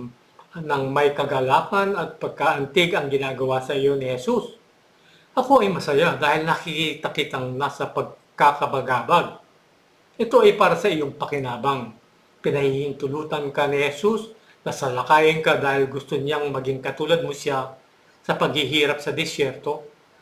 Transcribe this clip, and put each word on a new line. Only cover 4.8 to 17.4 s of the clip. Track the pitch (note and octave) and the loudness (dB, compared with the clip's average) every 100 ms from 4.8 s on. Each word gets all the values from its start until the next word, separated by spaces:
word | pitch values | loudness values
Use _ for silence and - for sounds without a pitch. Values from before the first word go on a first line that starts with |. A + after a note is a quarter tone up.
| _ _ _ _ _ - | _ _ _ _ _ -2
Ako | B3+ C4+ | 4 4
ay | G3+ | 4
masaya | E3 C#3+ C#3+ E3 C3+ | 0 0 4 4 4
dahil | D3 D#3 | 2 2
nakikita | D#3+ D#3 - D3+ D#3+ C#3+ D3+ | 0 -2 -2 -2 -2 -2 -6
kitang | - C#3+ C3+ B2+ | -4 -4 -4 -6
nasa | B2+ C#3 - D3 | -2 -4 -4 -4
pagkakabagabag. | - B2 - _ - D3 - D3 C#3+ B2 B2+ B2 E3+ D3 - - _ _ _ _ _ _ - | -4 -6 -10 _ 2 2 2 -2 -2 -2 -2 2 2 2 -6 -20 _ _ _ _ _ _ -6
Ito | A3+ B3+ | 2 6
ay | G#3+ G3 | 6 6
para | F#3 | 4
sa | E3+ G#3 | 4 0
iyong | D#3+ C#3+ | 0 -4
pakinabang. | - D3+ C#3+ C3 A#2+ C3 C3+ A#2 - _ _ _ _ | -6 -6 -4 -4 -4 -2 -2 -6 -14 _ _ _ _
Pinahihintulutan | - C#3 C#3 C3+ C#3+ C3+ C#3 D3 D#3 D3+ C#3+ C#3+ | -2 0 0 0 -4 -4 -6 -6 -4 -6 -4 0
ka | C#3+ | 0
ni | C#3+ | 2
Jesus | D3 D3 G#3 A3 A3 - _ _ | 0 0 0 0 -4 -16 _ _
na | - | -10
salakayin | - C3+ B2 - D#3 D#3 D#3+ | -6 -4 -4 4 6 6 4
ka | E3 D3 | 2 2
dahil | C3+ C#3 C3+ | 2 0 0
gusto | C#3 - | -2 -6
niyang | D3 C#3 D3+ D3 | -4 -2 -4 -4
maging | C3+ B2+ C3 | -4 -4 -6
katulad | D3 - D#3 E3 | -6 -6 0 0
mo | C#3+ | 0
siya | C#3 | -6